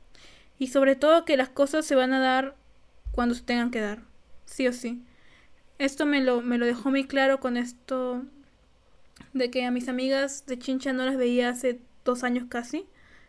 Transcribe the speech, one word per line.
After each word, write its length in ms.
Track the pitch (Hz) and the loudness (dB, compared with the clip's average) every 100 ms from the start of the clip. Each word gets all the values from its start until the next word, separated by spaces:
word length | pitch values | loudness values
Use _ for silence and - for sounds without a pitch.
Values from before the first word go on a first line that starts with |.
| - - - - - _ | -20 -20 -20 -20 -20 _
Y 100 | 254 | 0
sobre 280 | 277 269 269 | 4 4 4
todo 280 | 294 330 | 6 6
que 120 | 330 277 | 6 2
las 120 | 262 | 2
cosas 340 | - 277 311 | 0 0 0
se 100 | 311 277 | 2 2
van 160 | 254 | 4
a 80 | 262 | 2
dar 360 | 262 262 269 - - - - - - | 2 2 0 -8 -20 -20 -20 -14 -6
cuando 220 | - 240 | 0 0
se 80 | 240 | 0
tengan 280 | - 240 240 | -2 -2 0
que 100 | 240 | -2
dar, 200 | 208 220 - - - - - | -6 -8 -14 -20 -20 -20 -16
sí 200 | - 254 | -2 -2
o 40 | |
sí. 300 | 247 233 247 - - - - - - - - | -2 -8 -10 -14 -20 -20 -20 -20 -20 -20 -4
Esto 280 | 277 277 302 | -4 0 0
me 140 | 285 | 2
lo, 180 | 262 247 | 2 2
me 160 | 240 240 | 0 0
lo 80 | 240 | 0
dejó 240 | 240 277 | 0 0
muy 140 | 269 269 | 0 0
claro 340 | 269 269 269 | 2 2 2
con 160 | 262 240 | 0 -2
esto 680 | 240 - - 262 254 247 285 285 - _ _ _ _ - - - - | -4 -10 -8 -4 -4 -6 -8 -16 -20 _ _ _ _ -20 -20 -20 -10
de 180 | 262 247 | -4 -2
que 140 | 254 | 0
a 60 | 247 | -2
mis 180 | 247 247 | -2 -2
amigas 560 | 254 262 269 277 277 - | -2 0 0 -2 -6 -10
de 120 | 247 | -8
Chincha 340 | 247 262 269 | -4 -2 -2
no 120 | 254 | -2
las 120 | 254 269 | -2 0
veía 320 | 247 247 247 | 2 2 0
hace 320 | 247 254 247 - - | -2 -4 -4 -10 -6
dos 180 | - 247 | -2 -2
años 220 | 247 247 247 | -2 -2 -4
casi. 360 | 240 240 311 392 _ - - | -8 -6 -8 -10 _ -20 -20